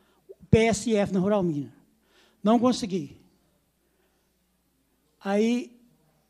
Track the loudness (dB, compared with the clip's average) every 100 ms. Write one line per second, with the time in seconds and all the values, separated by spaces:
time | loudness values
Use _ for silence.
0 | _ _ _ -20 2 4 4 0 -2 -2
1 | 0 -2 0 0 -2 -4 -8 -14 _ _
2 | _ _ _ _ 0 2 2 0 -4 -6
3 | -8 -14 _ _ _ _ _ _ _ _
4 | _ _ _ _ _ _ _ _ _ _
5 | _ _ -4 0 0 -2 -6 -16 _ _
6 | _ _ _